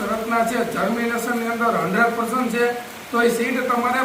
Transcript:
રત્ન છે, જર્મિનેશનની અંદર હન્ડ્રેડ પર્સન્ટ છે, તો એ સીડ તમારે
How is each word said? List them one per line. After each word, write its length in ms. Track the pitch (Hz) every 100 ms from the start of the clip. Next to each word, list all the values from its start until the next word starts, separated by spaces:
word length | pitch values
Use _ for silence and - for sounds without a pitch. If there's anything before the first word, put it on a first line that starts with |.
| 202
રત્ન 340 | 226 226 226 226
છે, 260 | 240 -
જર્મિનેશનની 720 | 185 202 233 233 233 240 233 226
અંદર 320 | 233 233 -
હન્ડ્રેડ 380 | 165 208 233 226
પર્સન્ટ 360 | 220 254 247
છે, 200 | 233 240 240 - - -
તો 120 | 233
એ 80 | 233
સીડ 380 | 226 254 262 247
તમારે 340 | 233 - 254